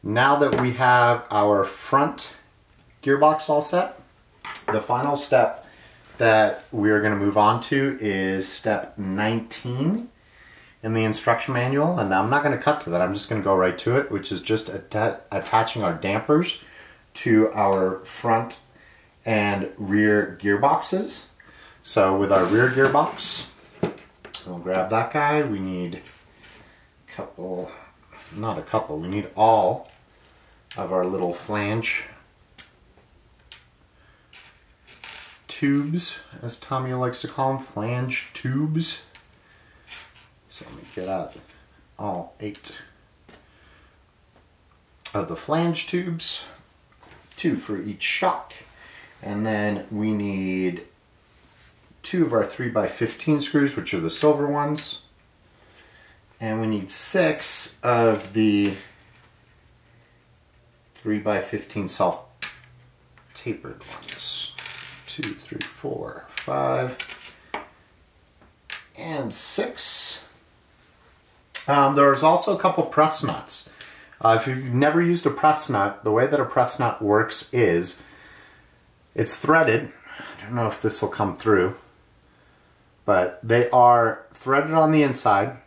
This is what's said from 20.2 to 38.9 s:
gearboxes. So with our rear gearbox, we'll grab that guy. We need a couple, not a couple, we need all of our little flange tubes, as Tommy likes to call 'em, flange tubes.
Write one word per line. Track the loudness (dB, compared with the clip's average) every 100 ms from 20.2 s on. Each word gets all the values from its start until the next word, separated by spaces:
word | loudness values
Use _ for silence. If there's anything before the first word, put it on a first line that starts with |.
| 2 -4
gearboxes. | 0 2 4 2 0 -2 -2 -8 -12 _ -20 -20 -20 -16
So | -4 2 2 2
with | 4
our | 4
rear | 4 4 4
gearbox, | 4 4 4 0 -2 -2 -2 -6 -18 -20 -6 -6 -6 -20 _ -16 -14 -12
we'll | -12
grab | -4 -2 0
that | 0 0
guy. | -2 0 0
We | 0 -2
need | -4 -4 -6 -8 -16 -20 _ _ -20 -20 -20 _ _ _ _
a |
couple, | -14 -14 -12 -10 -8 -10 -14 -20 _ _ -20 -18
not | -8 -6 -6
a |
couple, | -2 -2 -2 -8
we | -4
need | -4 -6 4
all | 6 6 4 0 -8 -20 _ _ _ _ _ _ _ -10
of | -2
our | 0
little | 0 -2 -4
flange | -6 -6 -4 -2 -2 -2 -6 -8 -18 _ _ _ -20 -20 _ _ _ _ _ _ _ _ -20 _ _ _ _ _ _ _ -20 -20 _ _ _ -20 -18 -16 -14 -18 -20 -16
tubes, | -4 0 0 0 -4 -4 -10 -16 -14
as | -14 -14
Tommy | -6 -6 -4
likes | -2 -4 -4
to | -10
call | -2 -2
'em, | -2
flange | -6 -8 -4 -4 -4 -6 -8
tubes. | -8 -4 -2 0 -2 -2